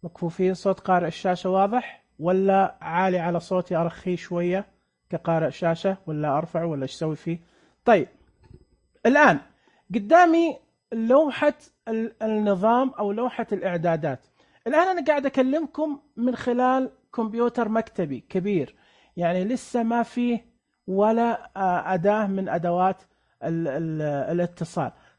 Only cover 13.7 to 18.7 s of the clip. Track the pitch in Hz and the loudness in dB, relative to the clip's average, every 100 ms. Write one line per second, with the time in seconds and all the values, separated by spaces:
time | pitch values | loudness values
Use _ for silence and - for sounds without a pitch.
13.7 | 175 170 165 151 127 _ _ _ _ 226 | -2 0 0 -2 -6 _ _ _ _ -2
14.7 | 302 370 359 277 294 269 269 262 302 302 | 2 2 0 0 0 0 0 2 0 -2
15.7 | - 311 285 _ - 240 233 254 247 254 | -4 -4 -6 _ -4 -2 -2 -2 0 2
16.7 | 262 262 _ _ - 226 233 240 240 220 | 2 -2 _ _ -6 -4 0 -2 0 -2
17.7 | 220 220 - 160 123 - 190 196 185 127 | -2 -4 -6 -4 -6 -4 -4 0 -2 -2